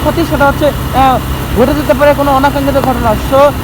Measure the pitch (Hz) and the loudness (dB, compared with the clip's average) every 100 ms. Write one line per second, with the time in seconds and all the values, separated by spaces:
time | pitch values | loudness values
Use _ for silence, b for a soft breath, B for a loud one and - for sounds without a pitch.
0 | 302 302 320 302 277 269 294 - - 247 | -2 -2 -2 0 0 2 -2 -2 -4 0
1 | 269 247 - - - 175 247 294 277 269 | 2 0 -4 -8 -4 0 0 0 0 2
2 | 294 277 285 269 277 277 277 269 254 240 | 2 2 0 2 0 0 0 0 0 0
3 | 233 214 - 269 285 277 | 0 -2 0 2 2 2